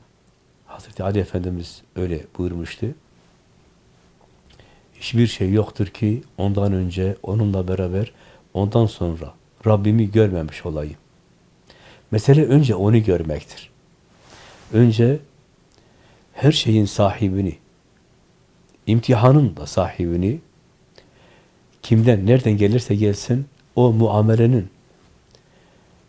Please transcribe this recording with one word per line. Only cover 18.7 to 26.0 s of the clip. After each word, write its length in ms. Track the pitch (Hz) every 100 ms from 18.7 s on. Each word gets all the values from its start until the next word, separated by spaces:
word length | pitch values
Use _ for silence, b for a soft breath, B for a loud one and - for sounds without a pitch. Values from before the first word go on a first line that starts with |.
| _ -
imtihanın 720 | 113 120 117 123 147 120 78
da 80 | 76
sahibini, 720 | - 85 - 87 87 95 160 - _ _ _ _ _ b b b b b b b _
kimden, 440 | - 113 117 127 95
nereden 320 | 131 120 104
gelirse 380 | 101 120 - 104
gelsin, 500 | 104 98 - 123 139 _ _ -
o 180 | 123
muamelenin 760 | 113 110 107 110 110 117 127 90 _ _ _ _ _ _ b b b b b b b